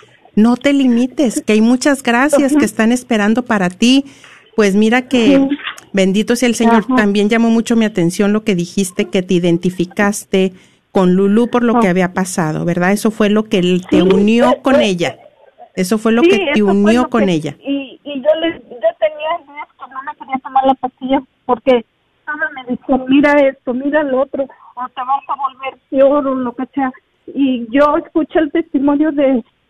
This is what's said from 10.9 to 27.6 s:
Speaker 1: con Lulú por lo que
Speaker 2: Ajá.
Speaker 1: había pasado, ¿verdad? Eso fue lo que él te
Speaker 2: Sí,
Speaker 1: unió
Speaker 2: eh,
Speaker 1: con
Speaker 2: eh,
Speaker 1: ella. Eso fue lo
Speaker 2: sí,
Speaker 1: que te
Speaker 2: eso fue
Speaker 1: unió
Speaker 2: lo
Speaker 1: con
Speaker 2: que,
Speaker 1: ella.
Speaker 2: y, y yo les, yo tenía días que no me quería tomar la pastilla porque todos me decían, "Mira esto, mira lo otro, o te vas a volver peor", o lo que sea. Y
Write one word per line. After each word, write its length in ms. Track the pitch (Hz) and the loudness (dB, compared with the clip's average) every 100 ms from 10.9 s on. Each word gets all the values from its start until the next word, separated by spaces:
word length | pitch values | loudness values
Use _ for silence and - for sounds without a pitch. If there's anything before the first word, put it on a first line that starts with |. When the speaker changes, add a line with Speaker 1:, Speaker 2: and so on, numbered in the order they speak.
Speaker 1:
con 220 | 202 180 | 0 2
Lulú 340 | 185 196 214 240 | 2 2 2 0
por 160 | 247 | 0
lo 100 | 233 | 0
que 120 | 233 202 | 2 2
Speaker 2:
Ajá. 40 | |
Speaker 1:
había 220 | 180 180 | 0 -2
pasado, 520 | 185 185 - 156 156 | -4 -6 -4 -4 -4
¿verdad? 280 | 170 175 180 | -4 -2 0
Eso 180 | 208 220 | 0 -2
fue 200 | 214 208 | -2 0
lo 140 | 214 | 0
que 140 | 220 196 | -2 -2
él 240 | 180 180 - | 0 -2 0
te 60 | 185 | 0
Speaker 2:
Sí, 20 | |
Speaker 1:
unió 480 | 185 190 208 233 247 | 2 2 2 2 2
Speaker 2:
eh, 60 | 254 | 0
Speaker 1:
con 140 | 269 277 | 2 2
Speaker 2:
eh, 100 | 220 | 2
Speaker 1:
ella. 320 | 175 147 - - _ _ _ - | -2 -4 -6 -18 _ _ _ -10
Eso 240 | - 185 220 | -6 -2 -2
fue 140 | 226 | 0
lo 100 | 226 | 2
Speaker 2:
sí, 60 | 339 | 2
Speaker 1:
que 60 | 403 | 2
te 120 | 311 | 0
Speaker 2:
eso 120 | 214 202 | 0 2
fue 80 | |
Speaker 1:
unió 280 | 202 208 240 | 2 2 2
Speaker 2:
lo 60 | 254 | 0
Speaker 1:
con 160 | 233 202 | 0 0
Speaker 2:
que, 60 | |
Speaker 1:
ella. 240 | 160 147 - | -2 -4 -10
Speaker 2:
y, 400 | 277 277 262 180 | -8 -8 -10 -16
y 100 | 285 277 | -12 -4
yo 60 | 294 320 | -2 0
les, 140 | 330 294 | -2 -6
yo 260 | - 240 330 339 | -14 -6 -4 -2
tenía 560 | 311 302 311 339 285 | -4 -4 -8 -8 -10
días 140 | 294 - _ | -20 -20 _
que 140 | 254 | -18
no 100 | 269 | -14
me 140 | 294 - | -14 -16
quería 200 | 285 262 | -10 -10
tomar 220 | 285 269 269 | -4 -2 0
la 80 | |
pastilla 480 | 262 254 - 254 269 262 _ - | -2 -6 -10 -4 -4 -4 _ -6
porque 380 | 240 - 247 - _ _ _ - | -2 0 0 -2 _ _ _ -14
todos 140 | 302 311 277 | -8 -8 -8
me 80 | 247 247 | -10 -8
decían, 280 | - 262 262 | -4 -4 0
"Mira 240 | 277 285 294 269 | 2 4 2 2
esto, 240 | 269 269 | -2 -6
mira 280 | 247 277 302 | -6 -2 -2
lo 200 | 285 254 | -2 -2
otro, 200 | 277 269 | -2 -6
o 460 | 269 - - - 247 | -8 -12 -20 -14 -12
te 120 | 262 | -10
vas 220 | 254 269 - | -6 -6 -6
a 60 | 277 | -6
volver 440 | 277 254 269 254 _ | -8 -8 -14 -14 _
peor", 380 | 269 269 294 269 | 2 2 2 -2
o 80 | |
lo 180 | 262 240 254 | -4 -6 -8
que 80 | 254 | -8
sea. 160 | 277 262 - _ _ - | -6 -6 -8 _ _ -10
Y 340 | - 269 247 | -2 -2 -2